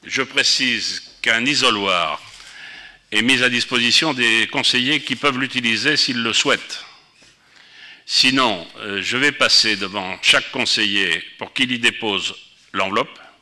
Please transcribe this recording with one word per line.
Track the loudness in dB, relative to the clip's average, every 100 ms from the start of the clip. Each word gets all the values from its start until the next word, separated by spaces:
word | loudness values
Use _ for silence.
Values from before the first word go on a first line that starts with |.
Je | -6 -4
précise | -2 0 2 2 0 0 -4 -8 -14 -6
qu'un | 0 2 2
isoloir | 2 2 2 2 2 0 -4 -10 -20 -20 -20 -20 -20 -20 -20 _
est | 0
mis | 2 4
à | 2
disposition | 0 0 0 2 2 0
des | 0 2 2 0
conseillers | -2 0 0 0 -2
qui | -4 -2
peuvent | -2 -2
l'utiliser | -4 -2 -2 0 0 0
s'ils | 0 0
le | -2
souhaitent. | 0 2 0 -2 -14 -16 -20 _ _ -20 _ _ _ -20 -20 -20 -20
Sinon, | -6 0 2 4 2 0 -6 -14
euh, | -6 -6
je | -2 2
vais | 2
passer | 4 2 4 2 0
devant | -2 -4 -6 -4
chaque | 2 2 0
conseiller | -4 -2 0 2 2 2 0 -4 -14
pour | -10
qu'il | -2 -2
y | 2
dépose | 0 0 -4 -2 -4 -10 -20 _ _
l'enveloppe. | -4 0 0 -2 -8 -20 -20